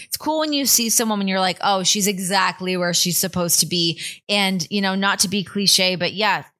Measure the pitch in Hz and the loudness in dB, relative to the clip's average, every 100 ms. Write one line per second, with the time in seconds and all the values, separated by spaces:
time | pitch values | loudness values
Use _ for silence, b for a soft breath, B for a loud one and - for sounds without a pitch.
0 | B - 302 311 311 285 269 - 233 214 | B -6 -2 0 0 0 2 2 2 0
1 | 226 208 196 190 190 175 196 196 180 214 | 0 0 0 0 0 0 0 0 0 0
2 | 196 190 185 190 185 175 185 185 175 170 | 0 0 0 2 0 0 -2 -2 0 0
3 | - 160 185 180 175 - 160 175 165 165 | 0 0 -2 -2 0 0 0 0 0 -2
4 | B B - 202 190 190 165 202 196 190 | B B -2 0 2 0 -2 -2 0 0
5 | 196 196 196 202 175 202 196 - 185 180 | 0 2 0 -2 -2 -2 2 4 2 2
6 | 175 185 214 175 139 _ | -2 0 0 0 -4 _